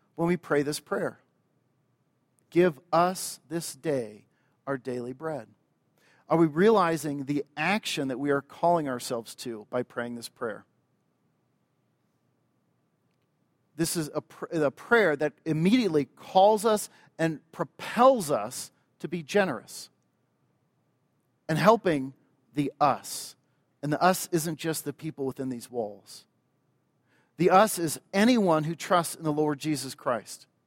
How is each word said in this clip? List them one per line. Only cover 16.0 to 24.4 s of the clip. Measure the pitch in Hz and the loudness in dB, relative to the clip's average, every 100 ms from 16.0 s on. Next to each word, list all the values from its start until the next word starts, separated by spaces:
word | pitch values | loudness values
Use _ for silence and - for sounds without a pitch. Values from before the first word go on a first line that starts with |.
| 131 | -2
calls | - - 190 202 220 | -8 0 4 6 6
us | 220 208 - _ _ - | 2 0 -2 _ _ -4
and | 165 151 - | -2 -2 -10
propels | - 160 - - 220 262 247 151 | -10 -10 -10 -6 4 6 4 0
us | 120 107 - - _ _ _ | -2 -2 -10 -16 _ _ _
to | 160 | -10
be | 175 | -10
generous | 143 202 185 120 - - - _ _ _ _ _ _ _ _ _ _ _ _ _ _ _ - | -2 0 0 -2 -10 -18 -20 _ _ _ _ _ _ _ _ _ _ _ _ _ _ _ -4
and | 151 | 2
helping | 180 226 185 147 135 - _ _ _ | 4 4 2 -2 -4 -12 _ _ _
the | 147 139 - | -6 -4 0
us. | 143 107 - - - - _ _ _ _ | 0 0 -6 -14 -14 -20 _ _ _ _
And | 147 | -6
the | 147 | 0
us | 180 185 - | 2 0 -2
isn't | 175 | -4